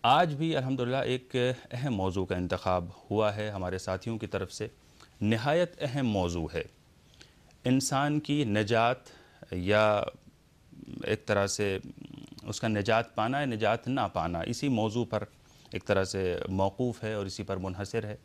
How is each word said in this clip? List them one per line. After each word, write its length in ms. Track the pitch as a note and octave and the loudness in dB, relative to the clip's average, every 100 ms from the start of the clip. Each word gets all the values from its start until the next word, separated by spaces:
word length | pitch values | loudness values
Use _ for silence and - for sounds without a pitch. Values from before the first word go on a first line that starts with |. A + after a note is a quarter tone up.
آج 320 | A#2 C#3+ F3 | 6 6 4
بھی 220 | C#3+ E3 D3 | 0 0 0
الحمدللہ 400 | C3 C3+ B2 C3+ | 0 -2 0 0
ایک 400 | B2+ B2+ B2+ B2+ B2 B2 - | 0 -2 -2 0 0 0 -6
اہم 240 | A#2 C#3+ | -6 -2
موضوع 300 | G#2+ F#2+ F#2 | 0 0 0
کا 120 | F#2 F2+ | -2 -2
انتخاب 480 | F2+ F2+ - F2+ E2+ - - | 0 0 0 0 -2 -12 -4
ہوا 260 | G2+ G#2+ G#2 | 2 2 2
ہے 140 | G#2+ | -4
ہمارے 280 | G2+ F2+ F#2 | -4 -4 -4
ساتھیوں 400 | - F#2+ - A2 | -4 -4 -4 -6
کی 80 | G#2 | -4
طرف 260 | G2 F#2 | -4 -4
سے۔ 160 | - G#2+ - _ - - _ | -8 -10 -10 _ -20 -20 _
نہایت 520 | G#2 A2+ B2 D#3+ F3 - | 2 2 2 2 0 -2
اہم 260 | C#3+ C3+ B2+ | -4 -2 0
موضوع 400 | G2+ F2+ F2 D#2+ | 2 0 0 -2
ہے، 80 | E2 - _ _ - - - - _ - - | -4 -6 _ _ -20 -20 -20 -20 _ -20 -8
انسان 560 | B2+ C3 C3+ C3+ D3 D3+ | 2 2 2 0 2 0
کی 240 | D3 D3 | 0 0
نجات 520 | C3 G2+ G#2+ A2+ A#2 B2 - - - - - | 2 2 2 4 4 2 -6 -20 -20 -20 -8
یا 520 | F#2 F2+ G#2 G#2+ G#2 - - - _ _ _ - - - - | -4 4 6 6 4 0 -6 -20 _ _ _ -20 -18 -14 -8
ایک 220 | - G#2 - | -2 -2 2
طرح 200 | G2+ G2+ | 2 2
سے 320 | - G#2 G2 - - - - - - | 0 -2 -2 -6 -16 -16 -16 -16 -16
اس 180 | G#2+ G#2+ | -10 -4
کا 80 | A2+ | -2
نجات 460 | G#2+ G2+ A2+ A#2 | 0 2 2 2
پانا 260 | - A2 C#3 | -2 -2 0
یا 60 | C#3+ | -2
نجات 420 | A2 G#2+ A2+ - | 0 2 2 0
نہ 120 | C3+ G2+ | -2 0
پانا، 280 | F#2 E2 E2+ | 0 -2 -2
اسی 280 | E2 A#2 C#3+ | -4 -2 0
موضوع 360 | A#2+ G#2+ A2+ A2+ | 2 0 0 -2
پر 140 | G#2+ G#2 _ _ - - | -4 -6 _ _ -20 -10
ایک 120 | F#2 | -10
طرح 200 | - G2 | 0 2
سے 320 | F#2+ G2 F#2 F2 - | 2 0 0 0 -2
موقوف 560 | F#2+ G2 - B2 A2+ | 0 0 0 -4 -2
ہے 80 | A2 | -6
اور 140 | G#2+ G2 | -4 -6
اسی 160 | - | -6
پر 140 | G2 G2 | -6 -4
منحصر 480 | F#2 F#2 G2 A#2 | -4 -6 -4 -4
ہے۔ 120 | G#2 G#2 | -6 -12